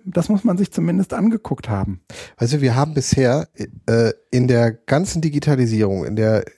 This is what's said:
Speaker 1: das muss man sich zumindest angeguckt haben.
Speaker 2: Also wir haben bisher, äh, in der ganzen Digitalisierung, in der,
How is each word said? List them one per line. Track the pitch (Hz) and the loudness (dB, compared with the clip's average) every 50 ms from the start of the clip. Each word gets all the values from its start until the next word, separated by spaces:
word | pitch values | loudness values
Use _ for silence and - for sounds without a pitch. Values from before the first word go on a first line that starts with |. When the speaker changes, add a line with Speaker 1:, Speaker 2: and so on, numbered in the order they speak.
| - | -8
Speaker 1:
das | 185 - 175 170 - | -4 -2 -2 0 2
muss | 214 196 - | 0 0 2
man | 226 175 | 0 0
sich | 185 196 - | 0 -2 -2
zumindest | - 185 165 170 175 190 190 - - | -2 -2 -2 0 0 0 -2 -2 -2
angeguckt | - 185 226 226 214 - - 135 - - 120 | 0 2 2 2 0 -4 -6 -8 -6 -4 -4
haben. | 104 98 95 98 95 - _ - - - - - _ | -2 -2 -2 -4 -6 -10 _ -20 -20 -18 -18 -16 _
Speaker 2:
Also | - 117 120 147 147 | -4 -2 0 0 0
wir | 135 127 117 | 2 2 2
haben | 131 147 160 151 | 2 0 0 0
bisher, | 143 - - - 139 131 120 131 156 165 - _ - - - - - - | -4 -2 -2 0 2 2 2 2 0 -2 -6 _ -12 -12 -12 -12 -10 -2
äh, | - 113 117 117 110 - _ _ - | 0 2 2 2 2 0 _ _ -4
in | - 123 123 123 | -2 0 2 2
der | 120 117 117 117 | 2 2 2 2
ganzen | 110 - - - 135 151 196 - - 165 | 0 -4 -4 -2 0 0 0 -2 -4 -2
Digitalisierung, | 160 156 143 143 - 151 139 127 123 113 110 107 107 98 98 92 80 | -2 -2 -2 -2 0 0 2 2 2 0 2 0 0 0 0 -2 -4
in | - 104 | -4 -2
der, | 110 110 110 110 104 - - - | 0 2 2 2 0 -2 -4 -14